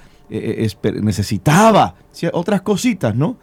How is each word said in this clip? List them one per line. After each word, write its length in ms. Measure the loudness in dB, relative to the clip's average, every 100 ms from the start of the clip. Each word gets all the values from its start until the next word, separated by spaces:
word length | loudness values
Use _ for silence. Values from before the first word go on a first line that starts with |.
| -8 _ -12
eh, 280 | -8 -6 -4
eh, 60 | -4
esper-, 360 | -2 -4 -2
necesitaba 920 | -2 -2 -2 -2 2 4 6 4 2 -2 _
cier-, 160 | -8 -6
otras 280 | -4 -2 -2
cositas, 540 | 0 -2 0 0 -2 0
¿no? 220 | -2 -4